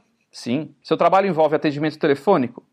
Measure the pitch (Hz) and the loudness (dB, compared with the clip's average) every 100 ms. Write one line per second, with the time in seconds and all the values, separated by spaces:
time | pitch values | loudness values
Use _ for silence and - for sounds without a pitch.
0 | _ _ _ - 117 135 147 _ - 160 | _ _ _ -14 -6 -6 -6 _ -4 0
1 | 170 190 196 160 156 147 156 143 151 147 | 2 2 0 0 0 0 -2 -2 -4 -2
2 | 160 139 - 175 120 - _ | -2 0 2 2 0 -8 _